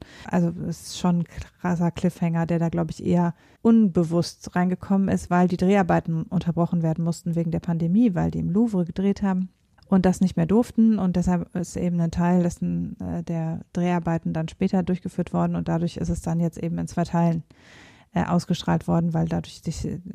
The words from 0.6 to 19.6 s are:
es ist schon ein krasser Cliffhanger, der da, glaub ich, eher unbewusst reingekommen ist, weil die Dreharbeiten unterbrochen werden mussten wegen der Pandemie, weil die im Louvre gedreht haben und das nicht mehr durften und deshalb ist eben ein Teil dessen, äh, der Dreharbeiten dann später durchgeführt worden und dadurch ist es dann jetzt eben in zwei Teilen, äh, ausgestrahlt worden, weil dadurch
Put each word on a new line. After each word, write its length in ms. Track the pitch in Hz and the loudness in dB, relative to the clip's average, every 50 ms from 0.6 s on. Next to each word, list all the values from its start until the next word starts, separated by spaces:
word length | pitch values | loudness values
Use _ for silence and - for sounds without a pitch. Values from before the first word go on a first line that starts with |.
| - 175 | -6 -8
es 200 | 165 - - - | -8 -8 -10 -14
ist 120 | - - | -8 -2
schon 200 | - 180 175 175 | 0 2 2 2
ein 40 | 170 - - - - - _ _ | 0 -4 -8 -14 -14 -14 _ _
krasser 300 | - 180 175 165 175 170 | -4 -2 -2 0 0 -2
Cliffhanger, 540 | - - - 180 - - 180 170 165 165 165 | 0 0 -2 -2 -2 -2 -2 -2 0 0 0
der 140 | 160 175 165 | 0 0 0
da, 80 | 170 165 | 0 0
glaub 220 | 165 170 165 160 | -2 -2 -4 -4
ich, 160 | - - - | -6 -6 -2
eher 280 | - 175 175 175 170 - _ _ _ _ _ | 2 2 2 2 2 -2 _ _ _ _ _
unbewusst 960 | - 233 226 226 220 190 160 180 170 160 170 175 165 - - _ - - - 180 | 4 6 6 6 6 4 4 2 2 2 2 0 0 -2 -4 _ -12 -6 -2 0
reingekommen 500 | 180 185 180 - - - 196 196 196 185 | 0 0 -2 -2 -2 0 2 2 2 2
ist, 220 | 185 180 - - | 0 0 0 0
weil 180 | 175 180 180 180 | 2 4 4 4
die 80 | 180 | 2
Dreharbeiten 680 | 170 180 185 202 202 185 170 175 165 - - 165 160 - | 2 2 4 4 4 4 4 2 0 0 0 -2 -4 -4
unterbrochen 580 | - - 180 - 175 160 170 170 - - 175 | -2 -2 -2 -2 0 0 0 0 0 0 0
werden 220 | 160 160 160 - 165 | 0 0 0 0 -2
mussten 300 | 170 165 - - 175 165 | -2 -2 -4 -4 -4 -2
wegen 160 | 170 165 170 | -2 -2 -2
der 100 | 160 165 | -2 -4
Pandemie, 520 | - - 170 165 165 165 180 214 247 226 180 | -2 -2 -2 -2 0 2 2 4 4 4 2
weil 160 | 165 160 165 | 2 0 0
die 100 | 156 165 | 0 -2
im 100 | 165 165 | -2 0
Louvre 340 | 170 202 240 233 208 180 175 | 0 2 0 2 0 -2 -2
gedreht 380 | 165 - - 190 202 196 - 202 | -2 -2 -2 0 0 0 0 0
haben 240 | 196 190 180 185 185 _ _ _ _ _ _ _ - | 0 0 0 -2 -4 _ _ _ _ _ _ _ 2
und 180 | 196 190 175 | 4 4 6
das 140 | 185 180 - | 4 4 4
nicht 160 | 190 175 - | 2 0 2
mehr 100 | - 165 | 0 0
durften 540 | 160 185 226 247 - - - 226 220 220 196 | 2 4 2 2 2 2 4 4 4 4 2
und 160 | 190 185 175 | 2 0 0
deshalb 400 | 180 175 180 180 170 175 - - | 0 2 2 0 0 -2 -4 -6
ist 220 | 175 170 - - - | -8 -8 -6 -6 -4
eben 200 | 175 180 175 170 | -2 -2 0 0
ein 100 | 170 170 | 0 0
Teil 320 | - 175 175 175 180 180 175 | 0 0 2 2 4 4 2
dessen, 540 | 175 170 - 180 175 175 170 170 - - - | 2 -2 -4 -4 -4 -2 -4 -4 -6 -8 -8
äh, 240 | 185 175 170 170 170 | -8 -6 -6 -6 -6
der 380 | - 170 165 160 160 165 - - _ | -6 -6 -4 -4 -4 -6 -8 -10 _
Dreharbeiten 600 | - 180 175 180 175 175 165 170 165 165 - 175 165 | -4 -2 0 0 0 0 0 0 -2 -2 -2 -2 -4
dann 160 | 165 160 160 | -4 -4 -6
später 340 | - - 190 190 - 190 175 | -4 -2 -2 0 2 0 0
durchgeführt 480 | - 180 175 - 180 - - 175 - | 0 -2 -4 -4 -6 -6 -6 -6 -4
worden 240 | - 175 170 175 175 | -2 -2 0 0 -2
und 140 | 170 165 165 | -2 -2 -2
dadurch 260 | 165 165 170 170 - | -2 -2 -2 -2 -4
ist 140 | - 170 165 | -4 -4 -4
es 120 | 175 - | -4 -4
dann 200 | - - 165 170 | -4 -4 -2 0
jetzt 160 | 175 165 - - | 0 -2 -2 -4
eben 200 | - 165 170 170 | -6 -6 -4 -4
in 100 | 165 160 | -6 -6
zwei 180 | - - 170 | -4 -4 -2
Teilen, 380 | - - 170 170 170 165 165 - _ _ _ - - - - - - - - _ _ - | 0 0 2 2 2 2 0 -4 _ _ _ -20 -20 -20 -20 -20 -20 -20 -20 _ _ -4
äh, 120 | 175 - | -4 -2
ausgestrahlt 640 | - 175 175 - - 180 - - - 170 165 - - | 0 0 -2 0 -2 -4 -4 -2 0 -2 0 0 0
worden, 240 | 175 170 170 170 160 | 0 0 0 0 0
weil 160 | 165 165 160 | -2 -2 -2
dadurch 320 | 165 170 160 - - - | -2 -4 -6 -8 -12 -12